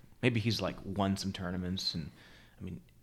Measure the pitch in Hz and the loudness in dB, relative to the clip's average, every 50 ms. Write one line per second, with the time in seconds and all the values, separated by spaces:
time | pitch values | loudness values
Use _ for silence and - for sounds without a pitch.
0 | - - - - - 127 120 113 101 117 107 - 98 85 71 - - 98 95 98 | -18 -20 -10 2 2 2 4 4 2 2 2 2 0 0 -2 -4 -6 -6 0 2
1 | 98 98 98 98 - 98 95 - 95 87 90 95 90 90 92 92 - - - 87 | 4 4 4 2 0 -4 -4 -2 -4 -2 -2 -2 -2 -2 -2 -2 -2 -2 -4 -4
2 | 76 73 - - - - - - - - - - 95 92 90 - - - - - | -6 -6 -10 -16 -20 -20 -20 -20 -20 -20 -16 -12 -8 -8 -8 -10 -12 -18 -20 -6